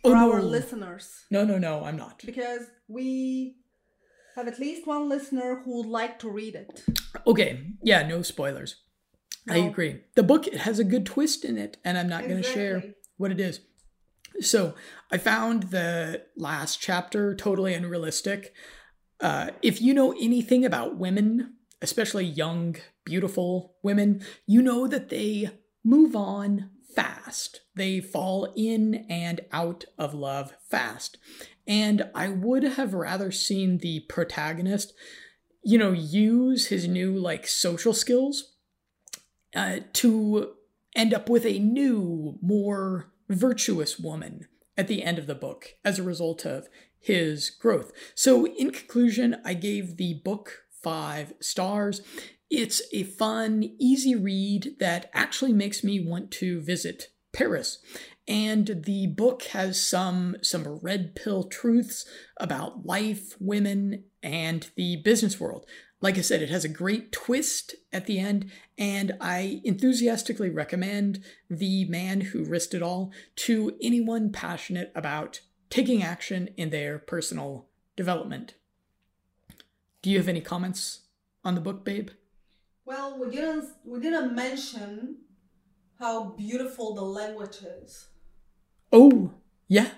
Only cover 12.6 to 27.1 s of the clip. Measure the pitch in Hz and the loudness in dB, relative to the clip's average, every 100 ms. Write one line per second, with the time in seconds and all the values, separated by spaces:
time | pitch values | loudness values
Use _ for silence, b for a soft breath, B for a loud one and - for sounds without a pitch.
12.6 | 202 185 196 - - - 196 190 185 - | -2 -4 -6 -18 -20 -6 -4 -2 -2 -4
13.6 | _ _ _ _ _ _ - 415 - 220 | _ _ _ _ _ _ -14 -4 2 2
14.6 | 175 B B B B 185 220 220 226 233 | 2 B B B B -2 2 2 2 0
15.6 | 185 185 170 170 165 160 - - 151 151 | 0 -2 0 -2 -4 -8 -12 -10 -6 -4
16.6 | 156 - - 180 180 214 202 196 208 190 | -4 -4 -2 -2 0 -2 0 0 0 0
17.6 | 190 175 175 170 160 - 196 202 - B | 0 -2 -4 -4 -4 -4 -4 -6 -8 B
18.6 | B B B B _ _ - 143 156 - | B B B B _ _ 0 0 -4 0
19.6 | 233 214 240 277 262 392 233 247 233 254 | 0 4 4 6 4 2 2 2 4 4
20.6 | 254 139 117 - 185 196 214 233 240 - | 4 0 -4 -4 -2 2 4 2 -2 -12
21.6 | _ _ - - 214 202 180 151 156 170 | _ _ -4 -2 -2 -2 -4 -2 -2 -2
22.6 | 170 156 - _ - 170 190 190 180 180 | -2 -6 -12 _ -4 -2 -2 -2 0 -2
23.6 | - _ 202 208 202 196 B B - 226 | -6 _ 2 4 4 2 B B 6 8
24.6 | 254 240 254 277 - - 208 208 208 - | 8 2 0 -2 -4 -4 -2 -2 -4 -8
25.6 | _ _ 226 285 311 220 196 202 202 202 | _ _ 6 8 8 6 -2 -2 0 -2
26.6 | 196 - _ - - | -2 -16 _ -4 -2